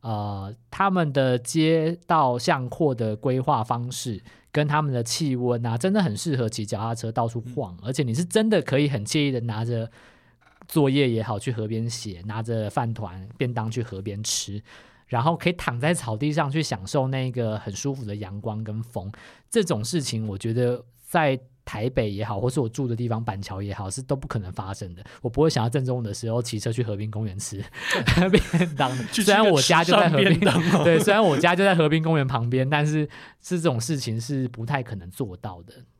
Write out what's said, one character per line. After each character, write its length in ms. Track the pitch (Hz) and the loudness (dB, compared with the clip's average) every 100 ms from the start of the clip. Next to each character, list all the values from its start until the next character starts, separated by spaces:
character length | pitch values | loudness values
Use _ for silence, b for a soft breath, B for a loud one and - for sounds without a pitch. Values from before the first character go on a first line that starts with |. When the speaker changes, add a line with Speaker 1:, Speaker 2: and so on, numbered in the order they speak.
Speaker 1:
呃， 540 | 117 107 104 101 98 117 _ | -4 -4 -4 -6 -10 -12 _
他 180 | - 196 | -2 2
们 220 | 185 156 | 2 2
的 260 | 139 131 127 | 2 2 2
街 600 | 120 160 156 160 156 170 - | 0 2 4 4 0 -4 0
道 320 | 165 135 120 | 2 4 2
巷 300 | 147 147 123 | 0 0 -2
廓 260 | - 156 120 | 0 0 2
的 180 | 110 107 | -2 0
规 260 | 135 127 | 0 0
划 200 | 131 131 | 2 0
方 300 | 110 120 120 | 0 -2 -4
式 300 | 117 127 101 b b b | -6 -6 -8 b b b
跟 120 | - 151 | -2 2
他 160 | 147 | 2
们 120 | 151 | 0
的 100 | 123 | -2
气 320 | 117 - 151 127 | -2 -2 0 0
温 300 | 123 120 117 | 0 0 0
啊， 120 | 113 | 0
真 140 | 185 | 2
的 100 | 208 | 2
很 140 | 175 104 | 2 0
适 220 | 170 131 | -2 0
合 100 | 113 | -2
骑 180 | - 104 | -2 -6
脚 140 | 104 | -4
踏 160 | 113 117 | -4 -4
车 160 | 113 | -4
到 160 | 113 117 | -2 -2
处 140 | 117 | -2
晃， 340 | 120 123 110 87 | -8 -6 -8 -8
Speaker 2:
嗯。 60 | 95 | -6
Speaker 1:
而 40 | |
且 120 | 135 | -2
你 100 | 131 | 0
是 100 | 113 | 0
真 260 | 175 220 220 | 0 2 4
的 120 | 208 | 2
可 180 | - 139 | 2 2
以 80 | 147 | 2
很 180 | 131 104 | 0 -2
惬 140 | 156 | 0
意 120 | 143 | 2
的 100 | 127 | 0
拿 240 | 117 107 117 | -2 -4 -2
着 260 | 117 113 b b b b b b b - | -2 -4 b b b b b b b -2
作 200 | 165 139 | 2 4
业 200 | 139 135 | 4 2
也 120 | 113 | 2
好， 160 | 104 104 | -2 -4
去 140 | - | -4
河 160 | 110 107 | -4 -4
边 220 | 110 117 | -2 -4
写， 340 | 117 107 87 98 | -6 -10 -10 -6
拿 160 | 110 | -4
着 280 | 113 113 107 | -2 -2 -2
饭 240 | 143 120 | -2 -2
团、 340 | 113 104 92 95 - | -4 -8 -10 -16 -4
便 160 | 123 | -2
当 160 | 117 110 | -2 -4
去 140 | 117 | -4
河 180 | 113 95 | -6 -8
边 220 | 101 101 | -8 -6
吃， 380 | 107 - - 101 B B B B B | -4 -4 -4 -10 B B B B B
然 140 | 117 | 0
后 140 | 143 170 | 2 2
可 140 | 180 | -2
以 40 | |
躺 260 | 175 - 120 | -2 -4 -2
在 140 | 147 | 0
草 220 | 175 113 110 | 0 -2 -2
地 160 | 147 | 0
上 200 | 151 143 | 0 0
去 100 | 151 | 0
享 240 | 151 113 95 | -2 -4 -2
受 220 | - 131 | 0 0
那 240 | 135 127 | 0 -2
个 260 | 123 113 107 | -2 -2 -2
很 180 | - 98 | -6 -6
舒 180 | 143 | -6
服 120 | 135 110 | -6 -8
的 100 | 104 | -8
阳 240 | 98 101 | -8 -8
光 240 | 113 107 | -6 -6
跟 180 | 113 107 | -6 -6
风。 280 | 117 - 95 B B B B | -6 -8 -10 B B B B
这 140 | 233 | -2
种 200 | 180 127 | 0 -2
事 160 | 113 165 | 0 -2
情 280 | 131 113 110 | -2 -4 -4
我 100 | 98 | -4
觉 160 | 117 | -2
得 320 | 117 123 123 - _ - | 0 0 0 -8 _ -2
在 320 | 175 151 131 - _ - | 2 2 0 -6 _ -12
台 240 | - 120 | -4 -2
北 220 | 131 110 | 0 -2
也 120 | 98 | -2
好， 160 | 107 101 | -6 -2
或 80 | 123 | -2
是 120 | 127 | 0
我 100 | 117 | -2
住 180 | - 131 | -2 -4
的 80 | 117 | -2
地 120 | 120 | -2
方 160 | 113 | -2
板 180 | 110 98 | -4 -6
桥 180 | 98 95 | -8 -8
也 140 | 101 | -6
好， 160 | 95 95 | -6 -6
是 100 | 95 | -8
都 120 | 131 139 | -4 -4
不 120 | 135 | -2
可 100 | 117 | -6
能 140 | 92 | -6
发 200 | 90 95 | -8 -8
生 220 | 98 98 | -8 -10
的。 100 | 87 - B | -12 -18 B
我 60 | 123 | -4
不 120 | 117 | 2
会 80 | 156 | 2
想 140 | 139 | 4
要 60 | 117 | 2
正 140 | 131 | 0
中 140 | 131 123 | 0 -2
午 40 | |
的 100 | 110 | -4
时 160 | 101 117 | -6 -2
候 100 | 117 | -2
骑 200 | 120 107 | -2 -4
车 120 | 117 | -2
去 120 | 113 | -2
河 120 | 110 101 | -2 -2
滨 140 | 107 | -6
公 160 | 107 107 | -4 -6
园 120 | 95 | -6
吃 240 | - 98 - B B 190 | -10 -10 -10 B B 0
<laughs> 320 | 123 - 185 | 2 4 6
便 440 | 180 - 165 170 143 | 4 4 0 0 0
当。 200 | 135 127 110 | 0 0 -4
Speaker 2:
去 160 | - | 0
吃 20 | 196 | 4
个 0 | |
Speaker 1:
虽 80 | |
然 160 | 202 214 | 6 6
我 100 | 156 | 6
家 240 | 131 165 | 6 4
就 100 | 170 | 6
在 140 | 180 175 | 6 6
河 100 | 156 | 6
滨， 140 | 190 165 | 6 6
Speaker 2:
时 40 | |
尚 0 | |
便 320 | 190 - 170 | 6 4 4
当 100 | 165 | 6
哦。 20 | |
Speaker 1:
<laughs> 20 | 151 | 6
对， 140 | 165 | 6
虽 120 | 185 | 6
然 120 | 202 | 6
我 120 | 208 139 | 6 6
家 200 | 170 175 | 4 6
就 80 | |
在 100 | 196 | 4
河 160 | 175 151 | 6 4
滨 140 | 160 | 4
公 140 | 160 160 | 2 2
园 100 | 135 | 2
旁 200 | 123 120 | 0 0
边， 220 | 127 131 | 2 2
但 160 | 147 151 | 2 2
是 240 | 151 147 B B B | 0 -2 B B B
这 180 | - 180 | -4 0
种 220 | 165 120 | 2 0
事 160 | 117 151 | -2 -2
情 240 | 123 113 | -2 -4
是 260 | 117 139 127 | -2 -2 -2
不 180 | 117 117 | -4 -4
太 160 | 143 | -4
可 120 | 120 104 | -4 -10
能 140 | 87 | -12
做 260 | - 117 90 | -8 -8 -6
到 260 | 107 87 | -10 -12
的。 100 | 85 - - | -16 -20 -20